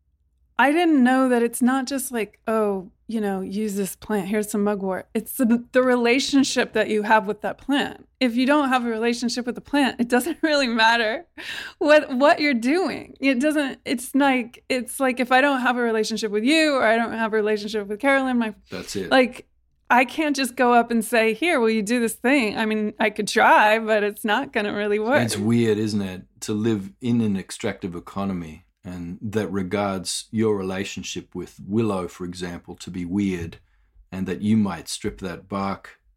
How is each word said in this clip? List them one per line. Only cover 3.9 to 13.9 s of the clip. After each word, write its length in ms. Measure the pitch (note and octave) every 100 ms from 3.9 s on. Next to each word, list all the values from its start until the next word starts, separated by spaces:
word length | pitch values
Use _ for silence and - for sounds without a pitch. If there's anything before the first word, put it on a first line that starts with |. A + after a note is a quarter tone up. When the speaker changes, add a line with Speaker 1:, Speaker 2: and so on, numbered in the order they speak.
| -
Speaker 1:
plant, 320 | - G#3 F#3
here's 220 | G#3+ G#3
some 140 | G#3
mugwort." 440 | G3+ G#3 F#3+ F3+ -
It's 220 | A3+ G#3+ -
the, 260 | A3+ A#3 -
the 100 | B3+
relationship 920 | B3+ B3 A#3 C4+ C4+ C#4 C4 B3 A#3
that 160 | A3 -
you 140 | G#3+
have 240 | G#3 A3 G3
with 160 | G#3
that 160 | G3+ -
plant. 500 | - C#4 - - - -
If 140 | B3+ A#3
you 100 | C4
don't 240 | D4 C4+
have 160 | B3+ A#3+
a 20 |
relationship 560 | A3 A#3 A#3 A#3 B3
with 120 | A#3+ G#3+
the 40 |
plant, 400 | - C#4+ B3+ -
it 80 | A#3
doesn't 300 | B3 E4+ D4+
<laughs> 40 |
really 260 | D#4+ D4 B3
matter 580 | A#3 A3 A#3 G#3+ C#4+ F4 - - - - -
what, 380 | D#4 D4+ C#4+ B3
what 240 | C#4+ E4+
you're 140 | D4
doing. 600 | A#3+ A#3+ E4+ D#4 - - -
It 180 | C4+ A#3+
doesn't, 400 | D4+ D4 C4+ -
it's 300 | -